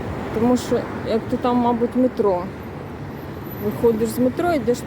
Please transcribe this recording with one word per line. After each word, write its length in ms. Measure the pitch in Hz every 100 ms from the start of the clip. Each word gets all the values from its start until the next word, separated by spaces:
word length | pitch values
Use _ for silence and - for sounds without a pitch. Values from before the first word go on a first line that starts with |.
| - - - 214
Тому 160 | 233 247
що, 240 | - 240 - - 120
як 120 | 220 -
то 60 | 240
там, 200 | 247 247
мабуть, 400 | 240 233 233 247
метро. 460 | 254 240 202 180 185 - - - - - - - - - - -
Виходиш 440 | 208 214 233 220 226
з 100 | 226
метро, 340 | 254 247 349
йдеш 260 | 311 220 240